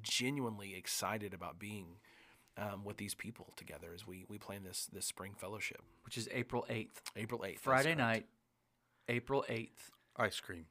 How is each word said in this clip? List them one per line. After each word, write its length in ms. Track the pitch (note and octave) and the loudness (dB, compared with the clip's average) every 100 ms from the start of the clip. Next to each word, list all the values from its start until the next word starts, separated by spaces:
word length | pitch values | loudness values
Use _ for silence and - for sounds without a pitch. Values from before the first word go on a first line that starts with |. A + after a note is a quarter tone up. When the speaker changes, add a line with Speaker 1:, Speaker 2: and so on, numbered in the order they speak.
Speaker 1:
genuinely 720 | G#2+ - B2 C#3+ A#2+ G2+ G2 F#2 | 0 2 4 2 0 -2 -6 -6
excited 560 | - - G2 G#2+ G2+ | -2 0 2 0 -2
about 260 | F2+ F2 E2+ | -6 -8 -6
being, 380 | G2+ G#2 E2+ F2 - - - - - - | -6 -6 -8 -14 -20 -20 -20 -20 -12 -4
um, 260 | G#2 G2 | -2 -2
with 140 | G2+ G#2 | -4 -4
these 160 | G2+ | -4
people 400 | - G#2 - - - | -4 -6 -8 -12 -12
together 320 | - D#2 E2+ | -10 -10 -8
as 120 | F2+ G#2 | -10 -10
we, 200 | F#2 - | -10 -8
we 80 | G#2 | -8
plan 260 | - G2 | -6 -6
this, 220 | F#2 F2+ - | -6 -6 -6
this 140 | G2 - | -4 -4
spring 260 | - G2 G2 | -2 -6 -6
fellowship. 420 | F#2 G#2+ - - - - | -6 -2 -4 -4 -12 -18
Speaker 2:
Which 140 | - A#2+ | -6 -4
is 100 | A2 | 0
April 340 | B2 A#2 A#2+ - | 0 0 0 0
eighth. 320 | A2+ - - - G#2 | -2 -4 -8 -8 -4
Speaker 1:
April 260 | A2+ A#2+ F#2+ | -2 -2 -2
eighth, 80 | |
that's 100 | - | 0
Speaker 2:
Friday 300 | C3+ C3 D3+ | 6 8 8
Speaker 1:
correct. 40 | D#3 | 6
Speaker 2:
night, 280 | A#2 A2+ - _ _ _ _ _ _ _ - | 6 4 0 _ _ _ _ _ _ _ 0
April 360 | A#2+ A#2+ C#3 - | 0 4 4 4
eighth. 420 | A#2 - - - - _ - | 0 -4 -10 -18 -18 _ 2
Speaker 3:
Ice 220 | G#2+ - | 4 2
cream. 260 | - F2 D#2+ | -4 -6 -10